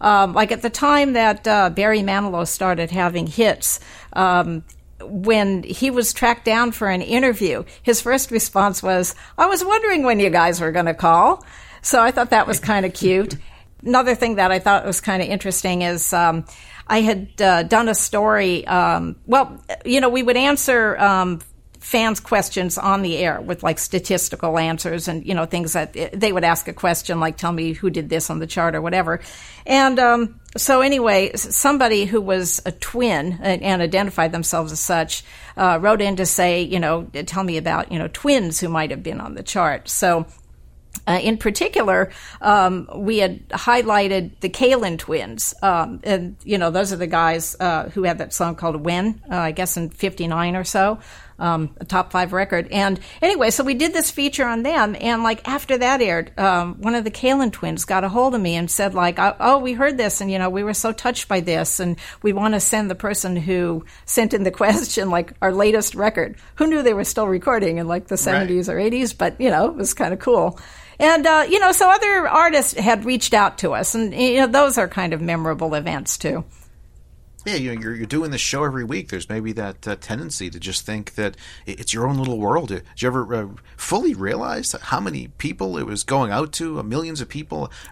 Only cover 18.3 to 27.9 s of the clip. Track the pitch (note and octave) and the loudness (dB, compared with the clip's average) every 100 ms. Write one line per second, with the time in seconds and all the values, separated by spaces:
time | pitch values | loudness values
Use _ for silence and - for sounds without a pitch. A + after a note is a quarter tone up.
18.3 | G#3+ F#3 F3 - F3+ E3+ E3+ E3 - - | 4 2 0 0 2 2 2 -2 -8 2
19.3 | C4+ - - - - - C4 B3+ B3+ B3 | 2 2 -4 -12 -8 0 2 4 2 2
20.3 | B3 C#4 C#4 - A#3+ G#3+ - G3+ F#3 F3+ | 4 2 2 2 2 2 2 2 2 0
21.3 | E3 - - - - - A3+ A3+ G3+ - | -4 -10 -20 -20 -20 -2 0 0 -2 0
22.3 | C4+ B3+ F#3+ F3+ - G3 G3 F#3 D#3 F3 | 0 0 -2 -4 -2 0 0 0 0 0
23.3 | - - E3+ E3 D#3+ - F#3 F3+ F3+ - | -2 -4 -2 -2 -2 -2 -4 0 -2 -2
24.3 | - E3 D#3+ D#3+ D#3+ F3 E3 F3 D#3+ - | -4 -2 0 0 -2 -4 -6 -6 -6 -4
25.3 | F3 E3 F3 D#3+ E3+ D#3 - E3 F#3+ G#3+ | -4 -2 -4 -2 -4 -4 -6 -8 -2 0
26.3 | F3+ E3+ E3 - D#3+ F3+ E3 - E3+ D#3+ | 2 2 0 -4 -2 -2 0 -2 -2 -2
27.3 | - E3+ E3+ D#3+ D#3 F#3+ | -2 -4 -2 -4 -2 -2